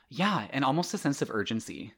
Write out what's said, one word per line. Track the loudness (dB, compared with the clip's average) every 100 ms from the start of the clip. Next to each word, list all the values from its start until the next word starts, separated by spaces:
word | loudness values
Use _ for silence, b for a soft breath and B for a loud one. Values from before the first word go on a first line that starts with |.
| _
Yeah, | 0 2 2 0
and | 2
almost | 4 4 0
a | 0
sense | 0 0
of | 0
urgency | 0 0 -2 -4 -10 -12